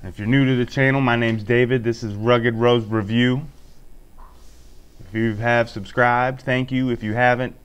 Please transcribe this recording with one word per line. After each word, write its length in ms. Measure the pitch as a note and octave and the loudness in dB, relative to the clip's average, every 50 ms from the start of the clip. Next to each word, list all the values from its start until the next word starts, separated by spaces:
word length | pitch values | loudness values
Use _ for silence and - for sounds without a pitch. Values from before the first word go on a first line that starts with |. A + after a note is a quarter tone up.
| - | -14
If 160 | G2 D#2+ - | -14 -10 -6
you're 80 | G#2 G#2 | -2 2
new 180 | B2+ C#3 C#3 | 2 4 4
to 100 | C3 C3 | 4 2
the 100 | B2 B2 | 0 0
channel, 340 | A2+ - - C3+ C3+ C3+ C#3 | -2 0 0 2 2 2 2
my 140 | C3+ B2 A#2 | 2 2 2
name's 280 | A#2 A#2 A2+ A2+ A2 G#2 | 2 2 0 0 -2 0
David. 400 | G#2 B2 A#2+ B2+ A#2+ B2+ B2+ A2 | 0 2 2 4 2 2 0 0
This 200 | A#2 A#2 - - | -2 -4 -4 -6
is 100 | A2 G2+ | -8 -6
Rugged 420 | G2+ G#2+ A#2 B2 A#2+ A#2 B2 A#2 | -4 2 2 2 4 4 0 0
Rose 300 | A2 A#2 A#2+ A#2+ A#2+ A2+ | 2 2 4 4 2 0
Review. 640 | G#2 A2 A2 G#2+ G2 A2+ A#2 B2 B2 B2+ C3 D#3 - - - - - - - - - - - - - - - - - - - - - - - - - - - - - - - | 0 -2 -2 -2 0 0 2 2 2 2 -2 -4 -8 -16 -20 -20 -20 -20 -20 -20 -20 -20 -20 -20 -20 -20 -20 -20 -20 -20 -20 -20 -20 -20 -20 -20 -20 -20 -20 -20 -20 -20 -20
If 160 | - F#2 F#2+ | -20 -8 -4
you 200 | A2 A2+ A#2 A2 G#2 | -2 0 0 0 0
have 320 | A2+ A#2+ A#2+ A#2+ A#2 G#2+ | 0 2 2 2 2 0
subscribed, 720 | - A2 G2 - - - B2 A#2+ A#2+ A#2+ B2 B2+ C3 C3 | -2 -12 -12 -8 -4 0 0 2 2 0 0 -2 -4 -6
thank 300 | - - B2+ B2+ C3 B2+ | -4 -4 -2 -2 -2 -2
you. 180 | C3 B2+ C3 B2+ | -2 -2 0 0
If 120 | A#2+ A#2 | -2 -4
you 120 | A2 G#2+ G#2+ | -4 -4 -2
haven't 420 | A#2 B2 B2 B2 A#2 B2+ B2 - - - | 2 2 2 2 2 -2 -6 -8 -14 -20